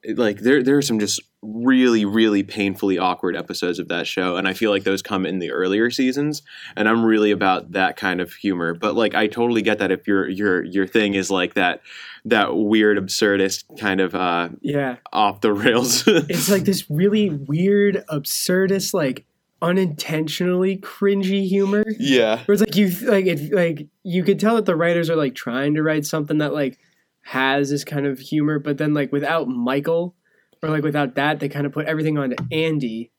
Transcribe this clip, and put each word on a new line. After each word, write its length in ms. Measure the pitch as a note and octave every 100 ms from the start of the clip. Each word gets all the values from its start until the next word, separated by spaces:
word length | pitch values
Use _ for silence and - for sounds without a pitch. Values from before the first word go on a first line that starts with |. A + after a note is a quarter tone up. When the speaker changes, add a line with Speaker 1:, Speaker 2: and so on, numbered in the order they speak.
| - A2
Speaker 1:
like, 220 | A2+ G#2
there, 220 | A2 C#3+
there 140 | B2 C#3+
are 40 |
some 180 | C#3 A2+
just 220 | G#2 - - _
really, 600 | G#2+ A2 B2 B2+ B2+ A2+
really 400 | G2+ A2 A2 G#2
painfully 540 | G2 - G2 F#2+ G2+ F#2
awkward 400 | F#2 F2+ F#2 E2+
episodes 420 | F2 F2+ F2 F2
of 80 | F2
that 180 | E2+ -
show, 300 | - F#2 F2+
and 140 | F#2+
I 40 |
feel 160 | F#2+ A2
like 140 | G2+
those 180 | G2 G2
come 240 | - G2+ F#2
in 140 | F#2
the 120 | E2+
earlier 380 | B1+ F#2 G2+ A#2
seasons, 500 | A#2+ B2+ C3 D3 D3 _ - - -
and 140 | G#2+
I'm 160 | A#2 A2+
really 260 | A2 G#2
about 400 | G2 G2 F#2 -
that 240 | F#2+ F#2 -
kind 240 | G2 F2+
of 140 | F2+
humor. 400 | - G#2 F2+ E2
But, 220 | E2+ G#2+ F#2
like, 200 | G#2+ F2+
I 120 | G#2+
totally 340 | A2+ A#2+ A2+
get 180 | G2+ G#2+
that 120 | F#2+
if 160 | F#2 -
your, 200 | G2 F#2
your, 340 | F#2+ G#2 F2+ E2
your 220 | F#2 F#2+
thing 260 | A2+ G#2
is, 180 | G2 F#2
like, 220 | F#2+ F2+
that, 280 | - F2+ - - - - - A2
that 280 | A2+ G2+ D#2
weird, 400 | G#2 G#2+ G#2+ G2+
absurdist 680 | F#2+ - G#2+ G2 F#2+ - - -
kind 220 | G#2 F#2+
of, 120 | F#2
uh, 360 | F2+ F2+ F2 F2 -
Speaker 2:
Yeah. 360 | - C#3+ C3+ A#2+ -
Speaker 1:
off 260 | - G#2 G2
the 140 | A2+
rails. 500 | G#2 A#2 A#2+ B2 -
<laughs> 40 | -
Speaker 2:
It's, 420 | F3+ D#3 F3 -
like, 160 | G3 F3+
this 180 | F#3+ -
really 400 | D3 G3 G#3+ G#3
weird, 720 | D3 C#3 D3+ F#3 G3+ G3+ F#3+ -
absurdist, 840 | D3+ C#3+ - - F#3 F#3+ G3 F#3
like, 300 | F#3+ C#3+ - _ _ _ _ E3 F#3 F#3
unintentionally 880 | D3 - D#3+ D#3+ D#3 F3+ F3+ F#3+ F#3
cringy 680 | - - G3 G3 F#3+ G3 F#3+
humor. 380 | G3 G3 G3+ A3 G#3+
Speaker 1:
Yeah. 400 | C#3 C3 A2+ A2 -
Speaker 2:
Where 80 |
it's 80 | G3+
like, 140 | G#3+ F#3+
you, 140 | G3 F3 B3
like, 160 | G3+ F#3
it, 280 | D#3+ D3+
like, 340 | D#3+ E3+ D3+ D3+ _
you 200 | F#3+ F3+
could 160 | F3+ F3
tell 160 | G#3 A#3
that 100 | F#3+
the 100 | E3
writers 340 | E3+ F3 D#3+
are, 60 | E3
like, 200 | C#3 B2
trying 400 | - A#2+ C#3+ D3+
to 80 |
write 220 | D#3 D#3 D3
something 340 | D#3+ D3+ D3+
that, 140 | D3+
like, 240 | D3+ C3+ - _ _ _ _
has 480 | - B2+ C3+ C#3 C#3
this 140 | C#3+
kind 220 | C#3+ D3 C#3+
of 140 | C3+
humor, 400 | C#3 D3+ D3 D3+
but 180 | D3 C#3+
then, 160 | D#3
like, 180 | D3+ C#3
without 360 | C#3+ C#3+ E3 B2+
Michael 680 | B2+ A#2+ C#3 C#3+ E3 F3+ _ _ _ _ _
or, 80 | D#3
like, 140 | D#3
without 320 | D3 D3 C#3 B2+
that, 240 | C#3+ D#3
they 100 | D3
kind 160 | D3 C#3+
of 60 |
put 140 | C#3+ D#3
everything 320 | D#3 D#3+ D3+
onto 180 | C3+ A#2+ B2+
Andy. 600 | D#3 D#3+ D#3 B2 A2+ A#2